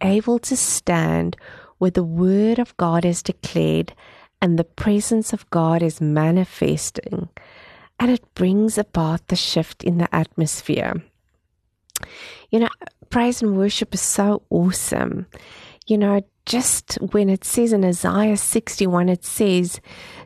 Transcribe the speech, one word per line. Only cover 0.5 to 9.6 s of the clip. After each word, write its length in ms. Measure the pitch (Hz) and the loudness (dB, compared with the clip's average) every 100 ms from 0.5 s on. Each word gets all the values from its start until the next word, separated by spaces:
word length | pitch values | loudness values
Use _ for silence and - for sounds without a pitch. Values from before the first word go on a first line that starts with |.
| 254 | -4
stand 800 | - - - 170 160 - 170 - - - - _ | -2 -2 0 0 2 0 -2 -6 -14 -20 -20 _
where 140 | 185 | 0
the 120 | 180 | 0
word 560 | 170 165 185 196 214 233 | 0 2 2 4 2 2
of 160 | 240 - | -2 -2
God 280 | 170 170 175 | 0 2 2
is 180 | 175 | 0
declared 720 | - - - 170 156 160 170 - - - - _ | -4 -6 -4 0 0 0 -2 -10 -20 -20 -20 _
and 180 | 180 165 | 0 0
the 40 | 170 | -2
presence 680 | - 220 202 - 226 214 | -4 0 0 0 -2 -2
of 160 | 214 - | -6 -4
God 320 | 170 160 165 | 0 2 2
is 200 | 165 - | 0 -2
manifesting. 1300 | 151 151 160 180 185 - 156 156 - - - - 175 - - - - - - - | 0 2 2 2 0 -2 -2 -2 -4 -10 -8 -8 -8 -14 -20 -20 -20 -20 -18 -2
And 100 | 247 | 0
it 240 | 247 - | 0 -2
brings 460 | - 185 196 220 - | -2 2 2 2 0
about 480 | - 170 160 165 - | -2 -2 0 -2 -2
the 80 | 180 | -4
shift 480 | - 165 | 0 -2